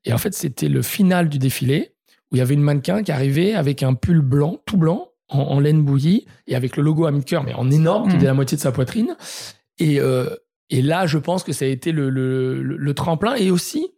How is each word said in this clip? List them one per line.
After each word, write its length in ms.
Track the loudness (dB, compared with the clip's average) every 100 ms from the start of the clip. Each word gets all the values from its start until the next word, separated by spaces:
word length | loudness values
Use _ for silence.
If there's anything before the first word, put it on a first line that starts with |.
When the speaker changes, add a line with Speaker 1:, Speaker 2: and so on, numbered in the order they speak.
Speaker 1:
Et 80 | -2
en 60 | -2
fait, 160 | -2
c'était 340 | -4 -8 -4 -2
le 140 | 0
final 460 | -2 2 2 4 2
du 100 | 0
défilé 560 | -2 0 0 0 -4 _ _ _ _
où 60 | 0
il 20 |
y 40 |
avait 120 | 2
une 80 | 2
mannequin 400 | 2 2 0 -2
qui 100 | -2
arrivait 420 | -2 0 2 0
avec 280 | 0 -2 0
un 120 | 0
pull 260 | 0 2 2
blanc, 380 | 4 2 0 -4 -2
tout 100 | 2
blanc, 320 | 2 0 -6 _ _
en, 100 | -4
en 200 | 0 2
laine 220 | 4 4
bouillie 440 | 4 2 2 0 -2 -20 -6
et 80 |
avec 220 | -4 -2 0
le 60 |
logo 240 | 0 2 0
Ami 140 | 0
de 40 |
cœur, 180 | -2 -4
mais 100 | -4
en 160 | -2 2
énorme, 380 | 4 4 2 2
qui 60 |
Speaker 2:
Mm. 40 | 4
Speaker 1:
était 80 | 4
la 80 |
moitié 220 | 2 0 0
de 60 |
sa 80 | -2
poitrine. 440 | -2 -2 -2 -4 -6 -14 -16 -16 -20 _ -2
Et, 200 | 0 2
euh, 280 | 2 0 -2 -8 _ _ _
et 120 | 0
là, 240 | 2 0 0
je 120 | -2
pense 240 | -2 -4
que 100 | -4
ça 120 | -4
a 40 | -2
été 220 | -2 -4
le, 160 | -2 -2
le, 520 | -2 -2 -2 -2 -4
le, 140 | -6 -4
le 180 | -4
tremplin 400 | -2 -2 -2 -2
et 160 | 0 2
aussi 380 | 0 -2 -6 -6